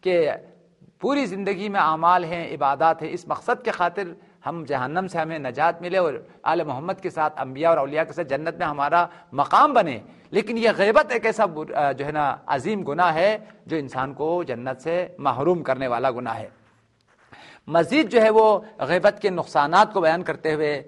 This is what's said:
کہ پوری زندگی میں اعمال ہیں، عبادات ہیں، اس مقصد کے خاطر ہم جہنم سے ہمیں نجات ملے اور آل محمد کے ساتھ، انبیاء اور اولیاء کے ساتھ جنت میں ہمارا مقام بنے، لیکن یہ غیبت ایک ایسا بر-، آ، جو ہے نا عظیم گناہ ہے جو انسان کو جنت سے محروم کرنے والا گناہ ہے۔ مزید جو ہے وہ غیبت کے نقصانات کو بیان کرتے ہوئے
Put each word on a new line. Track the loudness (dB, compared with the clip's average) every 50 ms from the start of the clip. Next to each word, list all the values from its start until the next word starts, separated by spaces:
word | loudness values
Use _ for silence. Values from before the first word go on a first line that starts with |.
کہ | 0 2 2 2 2 2 -2 -6 -10 -20 -20 _ _ _ _ _ _ _ _ _
پوری | -2 -2 0 0 0
زندگی | -2 -4 -6 -4 -4 -4 -4 -4 -4
میں | 0 0
اعمال | 2 2 0 2 2 4 4 4 2
ہیں، | -2 -6 -8 -8 -8 -6
عبادات | -2 0 0 0 2 2 2 2 0 -4
ہیں، | -8
اس | -8 -10 -6 -6
مقصد | -8 -6 -2 -2 -4 -2 -2
کے | -6
خاطر | -4 -2 -2 -2 -2 -4 -10 -10 -12 -18 _ _ _ _ _
ہم | -10 -8 -8 -6
جہنم | -4 -4 -4 -4 -2 -4 -4 -4 -4
سے | -4 -4
ہمیں | -4 -4 -6 -8
نجات | -8 -8 -4 0 0 0 0 -2 -6
ملے | -2 0 0
اور | 0 0 -2 -4 -10 -16 -20 _ _
آل | 0 0 0 0
محمد | -2 -6 -6 -6 -6 -8 -6 -6
کے | -10
ساتھ، | -4 -2 -2 -2 -2 -4
انبیاء | -8 -8 -6 0 2 2
اور | 4 4
اولیاء | 2 -2 -2 -2 -2
کے | -2 -4
ساتھ | -8 -6 -4
جنت | -4 -4 -4 -6 -6 -4
میں | -4
ہمارا | -4 -2 -2 -2 2 4 2 2 2 -4 -18 -20 _ -2
مقام | -2 0 4 6 6 6 6 6
بنے، | 4 2 2 -2 -6 -10 -16 -20 -20 _ -4
لیکن | -2 -2 -2 -2 -4 0
یہ | 2 2 2
غیبت | 4 2 4 4 4 2 2 -2
ایک | -2 0
ایسا | 0 0 2 0
بر-، | 0 0 -6 -10 -6 -2
آ، | 0 0 0 0
جو | -2 -6
ہے | -6 -2
نا | -2 0 -2 -2 -4 -4
عظیم | -4 -4 -2 -2 -4 -4 -4 -4
گناہ | -6 0 0 2 2 2
ہے | 2 2 2 0 -2 -6 -16 -20 _ _
جو | -6 -6
انسان | -6 -6 -6 -6 -6 -6 -6 -6
کو | -4 -4 -2 -2 -2 -4
جنت | -6 -8 -8 -6 -8 -8 -8 -6
سے | -4 -4 -4 -4 -6 -10 -4
محروم | -2 -2 -2 0 2 2 2 0 0
کرنے | -2 -2 -2 0
والا | -2 -2 0 0 -2
گناہ | -2 -2 -6 -6 -8 -8
ہے۔ | -10 -14 -16 _ _ _ _ _ _ _ _ _ _ _ _ _ _ _ -20 -20 -20 -20 -20 -20 _
مزید | 0 2 2 2 4 2 2 2 4 4
جو | 4 4
ہے | 6
وہ | 6 6 6 6 4 2 0 -8 -10 -8
غیبت | -4 0 0 2 2 2 2 2 -4
کے | -4
نقصانات | -2 -2 -6 -2 0 0 2 4 6 4 4 4 2
کو | 0
بیان | 2 2 2 2 -2
کرتے | -6 -8 -4 -2 -2 -2
ہوئے | 0 0 -2 -2 -4 -6